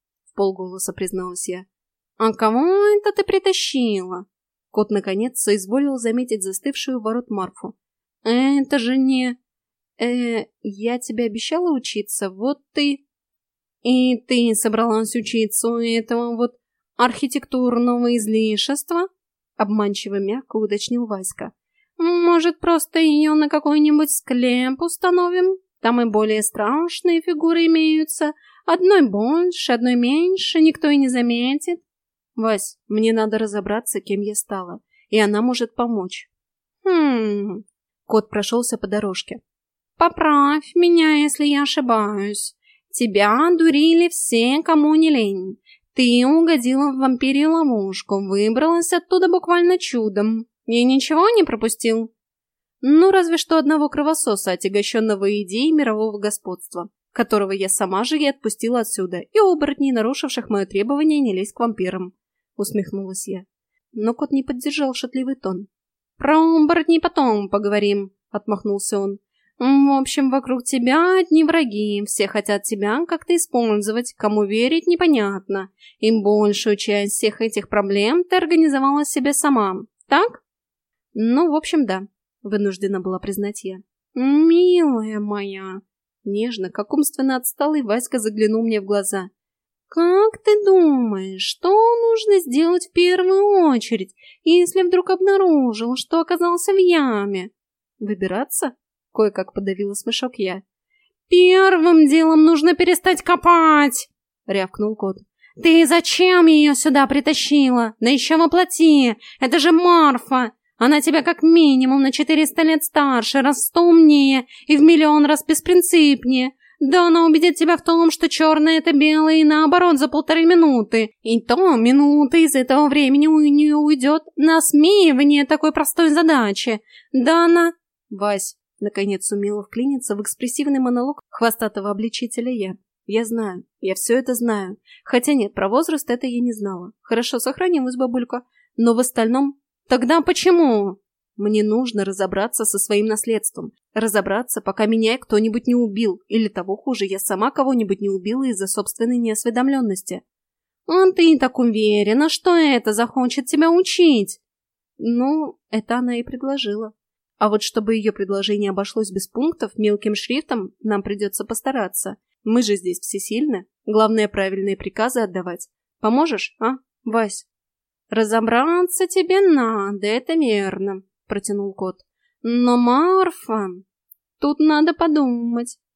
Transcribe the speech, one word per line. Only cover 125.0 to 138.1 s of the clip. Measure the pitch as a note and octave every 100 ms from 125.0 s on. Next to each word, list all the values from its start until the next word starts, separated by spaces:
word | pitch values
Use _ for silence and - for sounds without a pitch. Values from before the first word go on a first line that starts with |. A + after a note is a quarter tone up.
| E4+ C4 C#4+ D4
такой | C#4 D4+ D#4
простой | D#4 D4 - E4
задачи! | D4+ E4 C#4+ G#3+ G3 B3 G#3+ - - _
Да | C4 B3 E4 E4+
она...» | E4+ E4+ E4+ _ _ _
«Вась», | G3 G#3 G3 - - _ _
наконец | G3+ G3 G3+ F#3+ -
сумела | G3+ G3+ G#3
вклиниться | G3 A#3 C4 C4+ -
в | G#3
экспрессивный | G#3+ - B3 - C#4+ C4+
монолог | B3 B3 C4 C#4+ -
хвостатого | - A#3 - A3 G#3+ G3+
обличителя | G3+ A3 - A#3+ - A#3+
я. | A#3+ F#3+ F#3 _ _ -
«Я | A3
знаю, | A3 A3+ G#3 F3+ - _
я | F#3+
все | F#3 - B3
это | B3+
знаю. | A#3+ A#3 G#3 F#3 G#3 _ -
Хотя | - A#3+ C4+
нет, | C#4 G3+
про | - F#3+
возраст | B3+ E4 D#4 -
это | A#3+ C4
я | A#3+
не | B3
знала. | A3 G3+ F3+ F3+ _
Хорошо | - A3+ A#3+ A#3+
сохранилась | B3+ - F#4 D#4+ B3+ B3
бабулька. | B3+